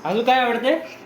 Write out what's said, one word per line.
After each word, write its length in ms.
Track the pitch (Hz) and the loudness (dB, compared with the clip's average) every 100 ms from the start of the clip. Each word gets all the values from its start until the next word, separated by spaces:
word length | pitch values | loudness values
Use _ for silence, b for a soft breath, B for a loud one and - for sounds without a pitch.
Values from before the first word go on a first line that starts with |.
अजून 200 | 156 208 | -2 0
काय 160 | 240 262 | 2 2
आवडते? 360 | 240 226 254 320 - - | 2 0 0 0 -4 -18